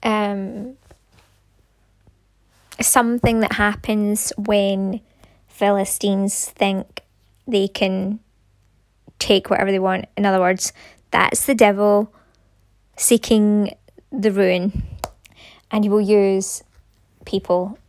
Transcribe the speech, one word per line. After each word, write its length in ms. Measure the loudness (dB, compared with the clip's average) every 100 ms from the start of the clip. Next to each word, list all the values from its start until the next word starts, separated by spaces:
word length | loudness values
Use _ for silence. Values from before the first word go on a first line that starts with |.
um, 720 | 0 0 -2 -4 -8 -10 -12 -16 _ -20 _ _ _ _ _ _ _ _ _ _ _ _ _ _ _ _ _ -4
something 600 | 2 2 2 2 0 2
that 120 | 0
happens 800 | 0 -2 -2 -4 -2 0 -2 -4 -6
when 640 | -2 0 0 0 -4 -6 _ _ -20 _ _
Philistines 960 | -2 0 2 0 -2 -2 0 -2 -4 -8
think 580 | -4 -2 -2 -8 -16 _ _ _ _ -4
they 200 | -2 -2
can 520 | -2 -2 -2 -4 -6 _ _ _ _ _ _ _ _ -20 _
take 300 | 0 0 2
whatever 220 | -2 0
they 80 | 0
want. 260 | 0 -2 -6 -2
In 80 | 0
other 140 | 2
words, 340 | 2 0 -4 -10 -20 _ _
that's 340 | -2 0 -2 -2
the 100 | 4
devil 580 | 4 4 4 2 0 _ _ _ _ _ _ _ _ -4
seeking 800 | 2 2 4 2 4 2 0 -6 _ -20 _
the 200 | -4 -2
ruin, 520 | 2 2 2 -2 -4 -8 -10 -14 _ _ _ -20 -20 _
and 140 | -2
he 60 | 2
will 120 | 2
use 640 | 4 4 4 2 -2 -10 -14 _ _ _ _ _ -6
people 520 | -6 0 0 0 -8